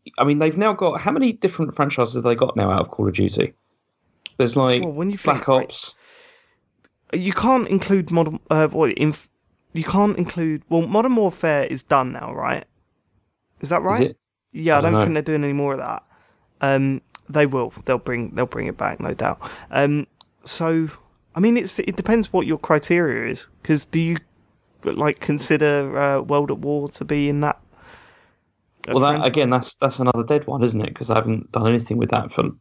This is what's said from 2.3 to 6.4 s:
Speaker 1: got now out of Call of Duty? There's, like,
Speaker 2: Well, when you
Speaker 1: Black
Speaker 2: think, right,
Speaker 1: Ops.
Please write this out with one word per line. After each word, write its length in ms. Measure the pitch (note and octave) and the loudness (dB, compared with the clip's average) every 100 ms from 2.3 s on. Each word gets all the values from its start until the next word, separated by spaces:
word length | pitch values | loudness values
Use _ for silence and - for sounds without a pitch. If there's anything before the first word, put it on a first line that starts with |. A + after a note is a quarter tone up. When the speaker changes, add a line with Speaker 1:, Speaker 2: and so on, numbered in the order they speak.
| A#2+ | 2
Speaker 1:
got 220 | C3 - | 2 2
now 120 | G2 | 2
out 100 | F#2+ | 2
of 100 | - | -2
Call 160 | - G2+ | -2 -2
of 60 | |
Duty? 400 | F2 G2 G2 - - _ _ _ _ _ _ - _ | 0 0 0 -2 -2 _ _ _ _ _ _ -20 _
There's, 220 | B2 B2+ | 0 2
like, 240 | B2+ B2 | 2 2
Speaker 2:
Well, 80 | E3+ | 0
when 180 | D3 F3+ | -4 -4
you 80 | G3+ | -2
Speaker 1:
Black 200 | - C3+ | -2 -2
Speaker 2:
think, 100 | - | 2
right, 160 | C3 | 2
Speaker 1:
Ops. 320 | - - - - _ - - _ | 2 -4 -6 -8 _ -20 -20 _